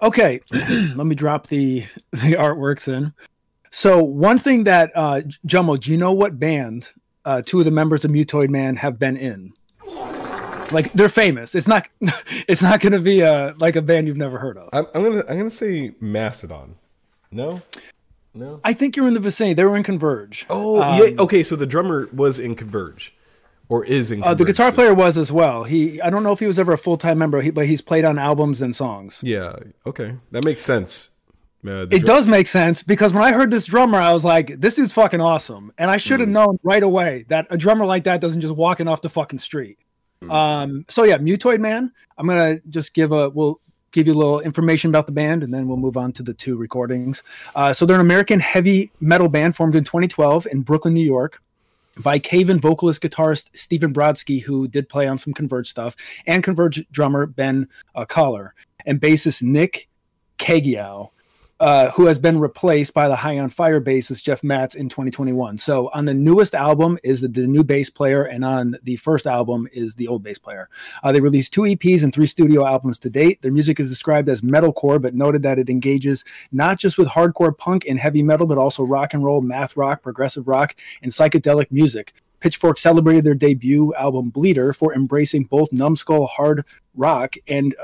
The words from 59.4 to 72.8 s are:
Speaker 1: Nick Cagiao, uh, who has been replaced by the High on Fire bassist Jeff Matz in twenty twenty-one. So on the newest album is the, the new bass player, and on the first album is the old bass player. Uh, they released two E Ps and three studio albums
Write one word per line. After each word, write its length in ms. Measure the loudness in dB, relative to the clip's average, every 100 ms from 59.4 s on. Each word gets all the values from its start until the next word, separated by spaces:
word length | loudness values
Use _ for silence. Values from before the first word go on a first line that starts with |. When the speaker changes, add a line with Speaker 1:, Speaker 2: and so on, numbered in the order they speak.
Speaker 1:
Nick 460 | 0 0 0 -4 -16 _ _ _ _ -10
Cagiao, 680 | 0 0 0 -4 -8 -14 -16 _ _ _ _ _
uh, 320 | 2 4 4
who 160 | 6 4
has 100 | 6
been 220 | 2 2
replaced 520 | 0 -2 0 2 0
by 160 | 0 0
the 80 | 0
High 220 | -2 -4
on 100 | -6
Fire 320 | -2 0 2
bassist 440 | 0 -2 -2 -8
Jeff 200 | -6 -4
Matz 300 | -2 -2 -4
in 160 | -6 -10
twenty 220 | -8 -8
twenty-one. 480 | -6 -4 -4 -6 -8
So 320 | -2 -2 -2
on 120 | -4 -4
the 80 | 0
newest 400 | 4 4 4 2
album 420 | 0 2 2 0
is 180 | -2 -2
the, 60 | -2
the 180 | -4 0
new 180 | 2
bass 240 | 2 0 -2
player, 360 | -2 0 0
and 200 | 0 -4
on 340 | -4 -2 -4 -6
the 140 | -8 -8
first 320 | -2 -2 0
album 400 | -2 -2 -4 -6
is 220 | -8 -10
the 140 | -8 -8
old 160 | -8
bass 160 | -8 -14
player. 300 | -16 -16 -16 -18 -20 -6
Uh, 80 | 0
they 100 | 2
released 320 | 4 2 0
two 140 | 0 0
E 80 | 0
Ps 260 | 2 4
and 140 | 2 2
three 100 | 0
studio 400 | 4 4 4 2
albums 320 | 0